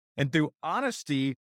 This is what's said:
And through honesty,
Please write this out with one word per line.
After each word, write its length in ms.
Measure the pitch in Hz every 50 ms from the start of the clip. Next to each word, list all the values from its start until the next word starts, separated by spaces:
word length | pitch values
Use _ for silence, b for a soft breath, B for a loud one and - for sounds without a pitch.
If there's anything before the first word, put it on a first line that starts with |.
| _ _ _
And 160 | - 139 135
through 220 | 123 160 151 - - _ -
honesty, 720 | 156 175 214 269 262 233 - - - 147 135 135 135 127 - _